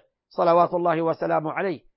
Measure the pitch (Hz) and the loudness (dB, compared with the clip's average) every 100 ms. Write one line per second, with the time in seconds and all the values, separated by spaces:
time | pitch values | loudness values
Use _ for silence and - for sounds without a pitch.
0 | - _ _ - 175 170 170 175 175 160 | -10 _ _ -2 2 4 2 0 -2 0
1 | 165 156 170 165 156 139 190 156 - | -2 -2 -2 -2 -2 -4 -4 -6 -12